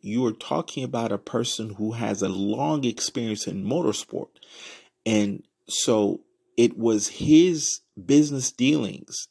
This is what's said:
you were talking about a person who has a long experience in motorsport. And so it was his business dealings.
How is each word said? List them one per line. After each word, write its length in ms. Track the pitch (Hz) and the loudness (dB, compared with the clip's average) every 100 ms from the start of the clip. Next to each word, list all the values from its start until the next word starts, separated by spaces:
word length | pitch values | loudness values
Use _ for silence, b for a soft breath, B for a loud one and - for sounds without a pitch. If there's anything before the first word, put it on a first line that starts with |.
you 200 | 101 117 | -6 -2
were 120 | 123 | -2
talking 500 | 107 - 151 170 - | -2 -4 -4 -4 -8
about 300 | 127 120 113 | -6 -4 -2
a 40 | 104 | -4
person 580 | - 120 120 - 110 101 | -4 -4 -2 -4 -8 -6
who 180 | 107 | -6
has 280 | 117 107 101 | -4 -4 -2
a 80 | 95 | -2
long 540 | 95 101 113 147 156 | -2 -2 -2 -2 0
experience 640 | 123 - - 123 117 104 - | -2 -4 -6 -4 -4 -4 -6
in 160 | 98 | -6
motorsport. 680 | 101 151 143 101 - - - _ B B B B B _ - | -2 -2 0 -2 -6 -10 -10 _ B B B B B _ 0
And 380 | 107 104 - - _ - | 2 2 -4 -12 _ -8
so 540 | - - 110 101 - - _ _ - | -2 2 2 2 0 -8 _ _ 2
it 200 | 120 - | 2 4
was 300 | 113 107 101 | 0 2 -2
his 720 | - 127 156 180 160 - - _ - 90 | -4 6 8 8 4 -2 -6 _ -10 4
business 460 | 143 151 139 127 | 6 6 2 -4
dealings. 760 | - 131 151 110 - - - - | 0 2 2 0 -6 -12 -12 -8